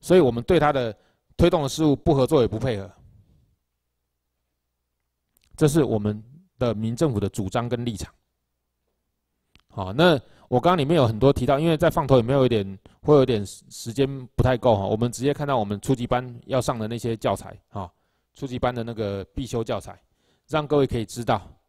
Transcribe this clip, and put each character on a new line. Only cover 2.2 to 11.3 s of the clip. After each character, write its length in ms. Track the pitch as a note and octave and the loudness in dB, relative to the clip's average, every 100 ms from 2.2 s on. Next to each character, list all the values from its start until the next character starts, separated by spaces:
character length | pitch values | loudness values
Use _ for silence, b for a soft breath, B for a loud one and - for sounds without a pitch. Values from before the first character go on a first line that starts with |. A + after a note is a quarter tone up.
| B2 | 4
作 160 | D3+ | 2
也 60 | A2 | 2
不 100 | G#2+ | 0
配 220 | B2+ G#2 | -4 -6
合， 120 | G2 _ - _ _ _ _ _ _ _ _ _ _ _ _ _ _ _ _ _ _ _ _ _ _ _ _ - | -10 _ -20 _ _ _ _ _ _ _ _ _ _ _ _ _ _ _ _ _ _ _ _ _ _ _ _ 0
这 120 | D3+ | 2
是 160 | D#3+ | 4
我 160 | C3+ A2 | 2 0
们 240 | G#2 G#2+ A2+ D3 _ _ | -2 -6 -10 -20 _ _
的 160 | A#2+ | -4
民 220 | G#2+ A2 A#2+ | -2 -4 0
政 180 | D#3+ | 0
府 60 | G#2+ | 0
的 100 | G2 | -4
主 180 | - F#2+ | -4 -6
张 220 | B2 A#2+ | -4 -4
跟 160 | A#2+ A#2+ | -6 -6
立 100 | G#2 | -8
场。 160 | - _ _ _ _ _ _ _ _ _ _ _ _ _ _ _ _ | -12 _ _ _ _ _ _ _ _ _ _ _ _ _ _ _ _
好， 260 | - F#2 | -10 -8
那 260 | A2 F3 D3 b b b | 2 4 4 b b b
我 120 | B2 | 0
刚 120 | E3 | 2
刚 60 | F3+ | 2
里 60 | |
面 140 | C#3 E3 | 2 2
有 80 | B2 | 2
很 120 | A2 | 4
多 140 | C3 | 2